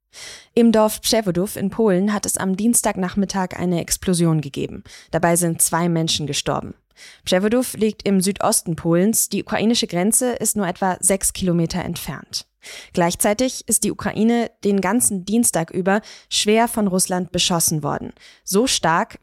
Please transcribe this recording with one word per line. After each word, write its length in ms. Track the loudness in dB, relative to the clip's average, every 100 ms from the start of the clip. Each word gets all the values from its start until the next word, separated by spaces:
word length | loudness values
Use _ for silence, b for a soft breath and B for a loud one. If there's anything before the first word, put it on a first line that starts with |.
| _ B B B B
Im 180 | 4 6
Dorf 300 | 6 4 2
Przewodów 540 | 0 0 0 0 -2 -2
in 160 | -4
Polen 420 | 0 2 2 2
hat 140 | 0 -2
es 100 | -4
am 180 | -2 0
Dienstagnachmittag 1000 | 2 2 0 -2 -4 -2 -2 -2 -4 -2
eine 240 | -2 -2
Explosion 600 | -2 -6 -2 2 2 0
gegeben. 420 | -2 -6 -8 -10 -18 B B
Dabei 260 | 0 2 2
sind 280 | 0 0
zwei 260 | 0 0 0
Menschen 380 | 0 0 -2 -4
gestorben. 480 | -4 -4 -4 -6 -14 _ _ B B
Przewodów 540 | 0 2 4 2 0 0
liegt 280 | -2 -2 0
im 140 | 2
Südosten 560 | 2 0 0 0 -2 -4
Polens, 540 | 2 2 4 2 -2
die 140 | -4
ukrainische 440 | -4 0 2 2 0
Grenze 440 | 0 0 2 0
ist 260 | -2 -2 -2
nur 100 | -2
etwa 300 | -2 -2 0
sechs 320 | 0 0 -2
Kilometer 500 | -2 0 2 0 -2
entfernt. 640 | -6 -8 -8 -12 -10 -12 -12 _ B B B
Gleichzeitig 760 | 0 0 2 0 2 0 -2 -4
ist 160 | -2 -2
die 60 |
Ukraine 580 | -4 -4 0 2 2 0 _ 0
den 160 | 0
ganzen 420 | 2 0 0 -2
Dienstag 480 | -2 0 2 0 -2
über 300 | -2 0 0 B B B
schwer 400 | -2 2 4 2
von 200 | 2 0
Russland 440 | 0 0 -2 -2
beschossen 520 | -2 0 2 2 0
worden. 280 | -2 -4 -6 -14 B B
So 240 | -2 0 2
stark 500 | 2 2 2 0 -6